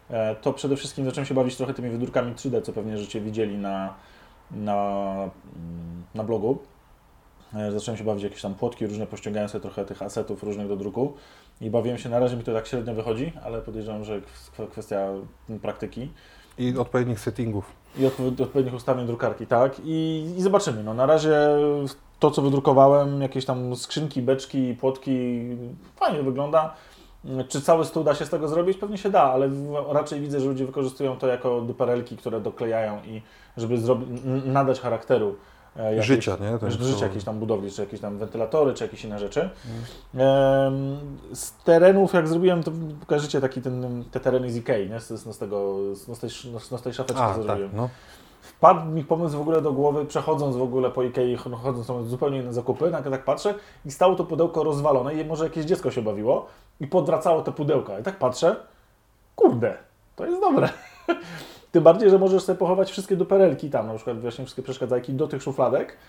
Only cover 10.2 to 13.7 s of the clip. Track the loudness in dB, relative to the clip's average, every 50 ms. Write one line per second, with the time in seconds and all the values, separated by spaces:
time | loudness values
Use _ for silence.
10.2 | -6 -6 -6 -8 -6 -6 -6 -6 -4 -6 -6 -4 -6 -6 -4 -2 -4 -4 -4 -10
11.2 | -18 -20 -20 -20 -20 -20 _ _ -8 -2 -2 0 0 0 -4 -4 -6 -2 0 2
12.2 | 2 2 0 -2 -4 -2 -2 -2 -2 -4 -6 -6 -4 -4 -6 -4 -4 -4 -2 -2
13.2 | -4 -6 -8 -10 -10 -8 -8 -8 -8 -8